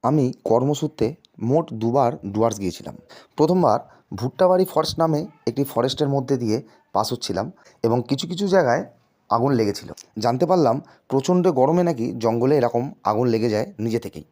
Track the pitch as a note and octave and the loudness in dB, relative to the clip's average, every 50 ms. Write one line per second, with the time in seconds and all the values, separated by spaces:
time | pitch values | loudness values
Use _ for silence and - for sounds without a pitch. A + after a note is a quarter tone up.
0 | - B2 D3 D#3 C3 B2+ - _ _ - A2+ B2 B2+ C#3+ D3 - D#3 D3 _ - | 0 2 2 2 0 0 -2 _ _ 2 2 2 2 0 -2 -2 -4 -8 _ -4
1 | A2+ A#2 D#3+ _ _ _ _ - G#2 A#2+ C#3 D#3+ E3 - A#2 A2 A2 A2+ A#2+ C#3+ | -4 -4 -4 _ _ _ _ -6 -2 0 0 0 0 -4 -8 -4 -2 0 2 2
2 | C3 A#2 D3 - - G2 G2 G#2+ A2+ A#2 G#2+ G2 G2 F2+ - - - - - - | 2 2 0 -4 -10 -6 0 0 0 0 0 -2 -6 -6 -6 -8 -16 -16 -18 -18
3 | _ _ - - - _ _ - D3 D#3+ F3+ F#3 E3+ B2 G#2 - - - - _ | _ _ -20 -20 -20 _ _ 0 2 2 2 2 4 2 2 0 -2 -10 -20 _
4 | _ _ - F#2 A2+ C3+ _ - F#3 F3+ F#3 F3+ F#3+ - - D3+ E3+ - - E3 | _ _ -10 -6 -6 -6 _ 2 4 4 4 2 2 0 0 -2 -2 -2 0 0
5 | E3 D#3+ D#3 D3 E3 - - _ _ - A#2+ C#3 C#3 C#3 - A#2 A#2+ C3+ C3 - | 0 0 0 -2 -4 -8 -14 _ _ -6 -2 -2 -4 -2 0 -2 -2 -2 -2 -2
6 | D3+ C#3 C#3 C#3 B2+ A#2+ C#3 B2 A#2+ A2 G#2+ C3 - - _ _ _ _ - G2 | -2 0 0 -2 0 -2 -2 -2 0 -2 -2 -2 -4 -10 _ _ _ _ -2 -2
7 | A2 - B2 - - - - F#2 A2 D#3+ - _ _ - _ _ - A#2 A#2 B2+ | -2 -2 -6 -8 -6 -6 -4 -4 -6 -6 -10 _ _ -20 _ _ 0 0 0 0
8 | A#2+ - C#3 C3+ - E3 F3+ E3+ G3+ F#3+ F#3 F#3+ D#3 B2 A#2 D#3+ - - _ _ | 0 -2 -4 -4 -4 -8 -6 -4 -2 2 2 4 4 4 2 0 -2 -8 _ _
9 | _ _ _ _ _ _ G#2+ A#2 B2 C#3 C#3 A#2 A2 G2+ G2 - G#2 F2 E2+ - | _ _ _ _ _ _ 0 2 2 2 2 2 2 0 -2 -6 -10 -16 -18 -18
10 | - _ _ A2 G#2 A#2 A#2+ B2+ F3 D#3+ F#3 F3+ D3+ B2 C3+ C#3+ - - - _ | -20 _ _ -2 -2 -2 0 0 0 2 2 4 4 2 2 0 -6 -12 -20 _
11 | _ _ C3 C3+ C3 - F3+ F3+ E3+ F#3 D#3 B2+ B2+ C#3+ E3 F3+ F3 E3+ D#3 A#2+ | _ _ -2 -2 0 2 2 2 2 2 4 4 2 4 4 2 2 0 -2 -2
12 | A2+ B2+ C3 A#2+ A2 A2+ A2+ A#2+ A#2+ C3+ D3+ C#3+ A#2+ A#2 - A#2+ B2+ C#3+ - _ | -4 -6 -4 -2 0 0 0 2 2 2 2 2 2 2 0 -2 -4 -4 -10 _
13 | _ - G#2+ G#2+ B2+ B2 A2+ A2 A2 A#2+ G#2+ G#2+ A#2+ G3 - - G#2+ A#2 A2 A#2 | _ -2 0 2 2 2 2 0 0 0 0 -2 -2 -4 -6 -6 -4 -2 -2 -4
14 | - - - D#2 D2+ _ | -4 -6 -14 -14 -18 _